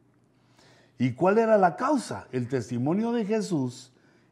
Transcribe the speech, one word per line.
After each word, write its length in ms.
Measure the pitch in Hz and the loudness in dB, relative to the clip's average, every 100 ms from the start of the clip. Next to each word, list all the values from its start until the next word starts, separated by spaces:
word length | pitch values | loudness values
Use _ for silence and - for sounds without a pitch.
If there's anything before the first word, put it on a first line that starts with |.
| _ _ _ _ _ _ _ _ _ - | _ _ _ _ _ _ _ _ _ -2
¿Y 140 | 127 | -2
cuál 260 | 123 180 214 | 2 2 4
era 180 | 226 220 | 4 6
la 180 | 180 - | 4 2
causa? 520 | - 294 - 107 - | 0 0 -2 -10 -8
El 160 | 131 123 | -6 -4
testimonio 640 | 131 117 120 135 185 226 | -4 -4 -4 -2 -2 -2
de 140 | 240 202 | -2 -2
Jesús 680 | 220 185 165 127 120 - _ _ _ _ | -2 -2 -2 -2 -6 -18 _ _ _ _